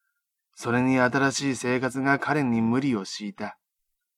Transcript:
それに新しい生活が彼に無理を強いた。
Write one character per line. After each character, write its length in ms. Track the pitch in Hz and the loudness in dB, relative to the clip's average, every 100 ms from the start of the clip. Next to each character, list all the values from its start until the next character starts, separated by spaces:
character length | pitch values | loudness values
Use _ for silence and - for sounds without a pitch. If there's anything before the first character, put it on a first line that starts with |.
| _ _ _ _ _ - | _ _ _ _ _ -8
そ 160 | 120 | -2
れ 100 | 120 | 2
に 160 | 131 131 | 4 4
新 320 | 123 135 135 | 4 4 0
し 200 | 123 139 | 0 -2
い 40 | 117 | -2
生 240 | 123 123 | -2 -2
活 200 | 131 131 | -2 -2
が 180 | 139 139 | 0 0
彼 240 | - 147 | 0 0
に 200 | 127 113 | 0 2
無 200 | 113 127 | 2 2
理 140 | 139 107 | 0 -2
を 100 | 95 | -4
強 240 | - 104 | -10 -10
い 40 | 98 | -8
た。 240 | 104 - _ _ _ _ _ | -12 -12 _ _ _ _ _